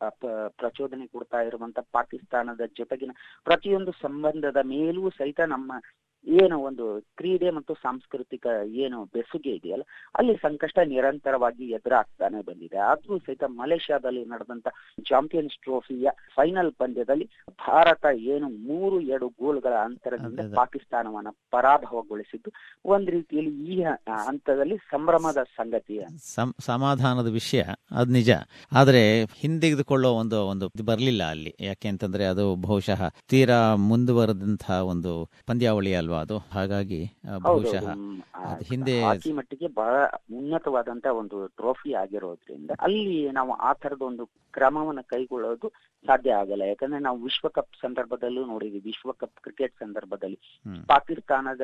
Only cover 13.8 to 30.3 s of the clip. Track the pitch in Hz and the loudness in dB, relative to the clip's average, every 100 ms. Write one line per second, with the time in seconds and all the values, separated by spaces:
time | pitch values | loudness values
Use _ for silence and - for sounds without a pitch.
13.8 | - 143 127 127 117 117 117 120 - - | -2 -2 -2 -6 -8 -12 -12 -10 -10 -10
14.8 | - - - 135 156 165 147 - 131 127 | -20 -10 2 2 2 -2 -4 -8 -6 -6
15.8 | - 127 131 - - - 160 185 165 - | -4 -2 -2 -2 -4 2 2 4 0 0
16.8 | 127 120 117 147 202 _ - - - 156 | -4 -2 0 -2 -2 _ -20 -10 2 6
17.8 | 170 156 147 120 120 143 143 107 123 165 | 8 6 4 2 0 -2 -2 -8 -6 -2
18.8 | 196 185 139 131 123 117 139 139 123 113 | 0 0 0 -2 -4 -4 -2 0 0 0
19.8 | 113 127 127 120 117 123 107 104 123 135 | -2 -4 -8 -6 -8 -8 -2 0 0 -2
20.8 | - 120 113 107 107 - - 123 127 147 | -6 -4 -4 -8 -12 -14 -4 4 6 6
21.8 | - 117 104 107 - - 214 - - _ | 4 -8 -6 -10 -10 -12 -14 -16 -20 _
22.8 | 190 202 185 170 156 151 156 143 160 185 | 2 2 4 -2 -2 -2 -2 -4 -4 -2
23.8 | 165 - 110 110 117 139 - 139 147 208 | -2 -2 -4 -4 -4 -4 0 2 2 -2
24.8 | - 143 165 165 160 139 123 - 113 110 | -4 -2 2 4 4 -2 -4 -6 -4 -4
25.8 | - 104 92 160 - - 123 - - 123 | -4 -8 -8 -14 -10 -4 -4 -4 -4 0
26.8 | 139 135 127 123 117 110 - 127 - - | 2 2 2 2 0 -2 0 0 0 -4
27.8 | - 120 123 123 117 92 - - - 131 | -4 0 4 6 6 4 2 -18 2 6
28.8 | 139 127 107 113 110 - 147 160 160 143 | 10 10 8 6 2 -2 -2 2 2 4
29.8 | - 135 127 113 113 | 2 4 4 4 2